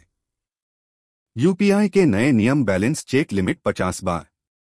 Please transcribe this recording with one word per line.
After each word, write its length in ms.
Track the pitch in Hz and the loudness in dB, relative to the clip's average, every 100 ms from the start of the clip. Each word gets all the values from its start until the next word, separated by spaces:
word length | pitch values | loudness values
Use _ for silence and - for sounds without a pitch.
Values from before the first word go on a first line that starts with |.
| _ _ _ _ _ _ _ _ _ _ _ _ _ 113 | _ _ _ _ _ _ _ _ _ _ _ _ _ -2
यूपीआई 540 | 160 185 202 196 208 | -2 0 0 2 2
के 160 | 196 170 | 2 2
नए 260 | 95 131 | 2 2
नियम, 320 | 117 110 147 110 | 2 2 2 0
balance 400 | 92 110 156 - | 0 0 -4 -2
check 280 | 131 156 | -2 -2
limit 280 | 98 92 - | -4 -4 -4
पचास 420 | - 98 92 - | -4 -4 -4 -4
बार। 220 | 92 85 - _ _ _ _ | -6 -6 -8 _ _ _ _